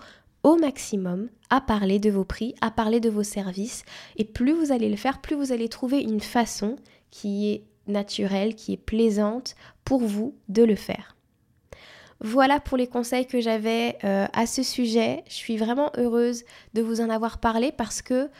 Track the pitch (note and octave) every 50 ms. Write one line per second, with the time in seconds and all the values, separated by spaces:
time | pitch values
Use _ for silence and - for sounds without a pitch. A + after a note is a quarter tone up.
0 | - - - - _ _ _ _ - C#4+ E4 E4 D#4+ C#4 C4+ - - - A3 G3
1 | F#3 F3+ F3+ F#3+ G#3+ B3 - _ _ - B3 C4 C4 - G#3+ G#3 G3+ F#3+ G3 G#3
2 | G#3 G#3+ G3+ G3 F#3+ - - - A3 A#3+ - - - A3 - - A3 G#3+ A3+ A#3+
3 | A3+ A3+ G#3 G#3 G#3 G#3 - G#3 G3 F#3+ F3+ F#3+ G3+ A#3+ - - - - - -
4 | - - - - G#3+ G#3+ - - A#3+ C4+ D#4+ E4+ D#4+ C#4+ C4+ A#3+ A3 G#3+ G#3 G#3
5 | - C4 C4+ C4+ - - D#4 C#4+ C#4 C4 B3 A3+ A3+ A3+ - - C4 B3 C#4 C#4+
6 | B3+ A3 A3 G#3 G#3 - - F3+ F3+ - - - G3+ G#3+ B3+ C#4+ - - - _
7 | _ _ - - - G3+ G3+ G3+ G#3 G#3 G#3 G#3 - - _ _ _ G3+ G3+ G3+
8 | G3+ G3+ - - G3+ F#3+ G3 F#3+ G3+ A3 A3+ A3 - - F#3+ - - - A3 A3
9 | A3+ A3+ G#3 G#3 G#3 G#3 A3 B3+ - - - - - - - _ _ - C4 C4
10 | A#3 G#3+ G3+ G#3 A3 D4 - - _ - F#3+ A3 A#3 A3+ G3+ G3 - - - -
11 | - - - _ _ _ _ _ _ _ _ _ _ _ - - - - - -
12 | - - - - - G#3+ A3+ C#4 C4+ C4 C#4 D4 C#4 - C4+ B3+ B3 B3 - B3
13 | A#3+ A#3 C4 B3 B3+ B3+ - B3 A3+ A3+ A3+ A3 G#3+ A3+ A3+ A#3 A#3 A#3+ - -
14 | - G3+ G3 G3 G3 - - - A#3 A#3 - C4+ B3+ - - - B3 A3+ A3 A#3
15 | A3 A#3 B3+ D#4+ - - - - - - A3+ G#3+ A3 A3 A#3+ C#4 D4 D4+ - -
16 | A#3+ A#3+ A3+ A#3+ A#3+ B3 A#3+ A#3 A#3+ - - - - - - A3 A3+ A3 A3+ A3
17 | A#3 A3+ A3 A3 A3+ A3+ - - - A#3 A3 A3+ A#3+ D4+ D4+ - A3+ G#3+ - -
18 | - - B3+ B3+ C#4 C#4+ - -